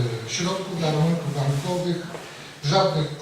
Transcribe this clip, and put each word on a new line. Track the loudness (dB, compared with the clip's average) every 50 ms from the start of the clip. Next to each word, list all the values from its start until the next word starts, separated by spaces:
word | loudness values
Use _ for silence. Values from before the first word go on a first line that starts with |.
| 2 0 0 -4 -6
e, | -6
środków | -4 -2 0 0 0 -2 -2 -4 -2 0
na | 0
rachunku | 2 4 4 4 4 4 2 0 -2 -2
bankowych, | 0 0 2 0 0 0 0 0 0 0 0 0 -2 -4 -6 -10 -10 -12 -12 -14 -14 -14 -16 -12 -6 0
żadnych | 2 4 6 6 4 4 2 0 -2 -2 -4